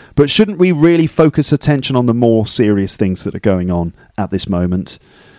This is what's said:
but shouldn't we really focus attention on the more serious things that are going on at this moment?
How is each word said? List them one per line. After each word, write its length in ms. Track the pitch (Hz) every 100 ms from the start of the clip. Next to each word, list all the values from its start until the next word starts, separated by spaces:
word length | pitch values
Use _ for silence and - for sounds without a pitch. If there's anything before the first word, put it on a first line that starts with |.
| - -
but 140 | 143
shouldn't 280 | - 214 175
we 140 | 185
really 360 | 156 165 170 160
focus 440 | - 160 156 143
attention 440 | 147 - 143 - 131
on 100 | 123
the 100 | 117
more 320 | 120 113 107
serious 480 | - 107 101 98 -
things 300 | 98 92 101
that 100 | 95
are 40 |
going 300 | 104 92 90
on 240 | 87 85 - _ -
at 140 | 95
this 160 | 95 -
moment? 500 | 90 90 92 - - _ _ -